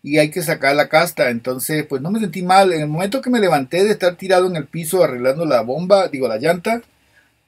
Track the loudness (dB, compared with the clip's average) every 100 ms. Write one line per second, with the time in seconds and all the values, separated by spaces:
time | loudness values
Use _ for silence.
0 | 0 2 2 -2 -4 0 0 2 2 2
1 | 0 0 -2 -2 -6 -6 -4 -4 -4 -6
2 | -4 -4 -4 -6 2 4 4 2 -4 -4
3 | -4 -4 -2 2 2 2 0 0 2 2
4 | -2 -2 0 2 2 -2 -6 -8 -4 0
5 | 0 2 -2 0 0 0 0 -6 2 2
6 | 2 -4 -4 -2 -2 -2 -2 -4 _ _
7 | _ _ _ _